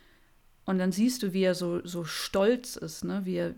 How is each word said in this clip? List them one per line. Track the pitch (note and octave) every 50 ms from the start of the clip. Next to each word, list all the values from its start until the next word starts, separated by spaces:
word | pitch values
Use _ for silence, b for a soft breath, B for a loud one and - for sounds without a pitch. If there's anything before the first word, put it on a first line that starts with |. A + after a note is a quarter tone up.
| B B B B B B B B B _ _ _ _
Und | - F#3+ F#3
dann | F#3 F#3 F3+
siehst | F#3 A3 B3+ B3+ - A#3+
du, | G3 F3
wie | F#3+ F#3
er | F#3 F3+
so, | F3+ F3+ F3 F3 F3 -
so | F3 F3 F3 E3+
stolz | D#3 - - - - - G3 G3 G#3 B3 B3 B3 - -
ist, | - - D#3+ D#3 - -
ne? | F3 F3+ G3+ G3
Wie | F#3 F#3
er, | F3 F3 E3+ E3+